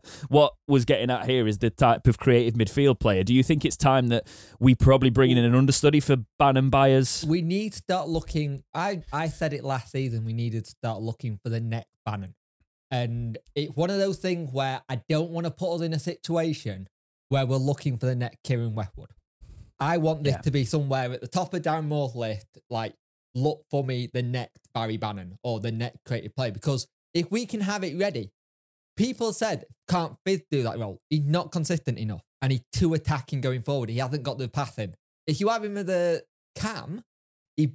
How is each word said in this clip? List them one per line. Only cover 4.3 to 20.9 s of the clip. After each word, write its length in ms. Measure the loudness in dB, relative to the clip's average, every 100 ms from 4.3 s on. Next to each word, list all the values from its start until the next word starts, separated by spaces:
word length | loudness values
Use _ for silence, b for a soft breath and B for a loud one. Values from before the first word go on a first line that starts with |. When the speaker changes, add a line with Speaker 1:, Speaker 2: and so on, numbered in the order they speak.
| B B B
Speaker 1:
we 160 | 6 8
probably 340 | 8 6 6
bring 220 | 4 4
in 80 | 6
an 160 | 6 6
understudy 440 | 4 4 4 4
for 180 | 4 2 0 2
Bannon 320 | 4 4 4
Byers? 560 | 6 6 6 4 0 0
Speaker 2:
We 140 | 0
need 300 | 0 -2 -4
to 60 | -6
start 300 | -4 -2 -2
looking, 520 | -4 -4 -4 -4 -6 -10 -6
I, 260 | -4 -4 -6
I 160 | -4 -4
said 240 | -2 -4
it 100 | -4
last 280 | -4 -4 -4
season, 320 | -4 -4 -4
we 100 | -4
needed 320 | -4 -4 -4 -8
to 40 |
start 300 | -8 -6 -6
looking 380 | -6 -6 -8 -8
for 60 | -6
the 100 | -4
next 280 | -4 -6 -8 _ -8
Bannon. 300 | -8 -8 -16 _ _ _ _ -8
And 480 | -4 -4 -4 -6 -10 _ -6
it's 200 | -4 -2
one 140 | 0
of 80 | 0
those 220 | 0 -2
things 320 | -4 -4 -4
where 320 | -2 -2 -4 -6
I 140 | -8 -2
don't 220 | 0 0
wanna 180 | -4 -6
put 280 | -4 -4 -2
us 40 |
in 120 | -2
a 60 | -4
situation 880 | -4 -8 -2 0 0 -2 -6 -10 -12 _ _ _ -2
where 160 | 0 2
we're 100 | 0
looking 420 | 0 -2 -2 -2
for 100 | -2
the 80 | -2
next 240 | -4 -6
Kieran 320 | -4 -2 -2 -4
Westwood. 360 | -6 -10 -20 _ _ _ -20 -20 -16 -4
I 160 | -2 0
want 260 | 0 0 0
this 80 |
Speaker 1:
Yeah. 80 | 0
Speaker 2:
to 100 | 0
be 140 | -2 0
somewhere 480 | -2 0